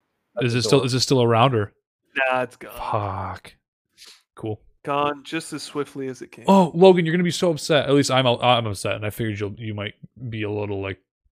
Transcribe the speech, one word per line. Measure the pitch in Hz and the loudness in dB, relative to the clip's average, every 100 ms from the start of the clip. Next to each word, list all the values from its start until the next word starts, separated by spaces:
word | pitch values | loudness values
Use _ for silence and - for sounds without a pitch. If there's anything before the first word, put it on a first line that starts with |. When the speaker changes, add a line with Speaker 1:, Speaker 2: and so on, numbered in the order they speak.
| _ _ _ - | _ _ _ -4
Speaker 1:
That's | 123 | -2
Speaker 2:
is | 123 | 0
it | |
still, | 113 139 | 2 2
Speaker 1:
adorable. | 127 | 2
Speaker 2:
is | 127 | 0
it | |
still | - 135 | 2 2
around | 117 113 131 | 4 4 4
her? | 117 101 _ _ _ _ 139 | 2 -2 _ _ _ _ -4
Speaker 3:
Nah, | 131 127 | -2 -2
it's | 123 - | -4 -10
gone. | - - | -16 -12
Speaker 2:
Fuck. | - 113 101 95 92 92 - - _ _ _ _ - - _ - | -6 -4 -4 -6 -8 -12 -18 -20 _ _ _ _ -20 -20 _ -12
Cool. | 110 107 _ _ | -10 -10 _ _
Speaker 3:
Gone | - 143 147 143 | -4 -2 -2 -4
just | 131 160 - | -8 -8 -8
as | 147 | -10
swiftly | - 147 139 143 135 | -8 -8 -8 -8 -10
as | 127 | -10
it | - | -16
came. | - 117 | -4 4
Speaker 2:
Oh, | 196 175 165 | 4 4 6
Logan, | 190 180 160 | 8 8 4
you're | |
gonna | 170 | 0
be | 175 | 0
so | - 185 | 0 -2
upset. | 151 - 151 123 | -2 0 0 4
At | |
least | 143 135 | 2 4
I'm, | 131 131 | 2 2
I'm | 120 123 120 113 | 2 2 2 0
upset, | 98 107 107 | -4 -6 -4
and | 107 | -6
I | |
figured | - 113 101 | -6 -6 -6
you'll, | 101 104 | -8 -8
you | 113 | -10
might | 104 101 - - - 127 | -8 -10 -12 -20 -14 -10
be | 110 | -6
a | 104 | -6
little, | 104 104 98 | -4 -4 -6
like, | 98 95 _ _ _ | -6 -10 _ _ _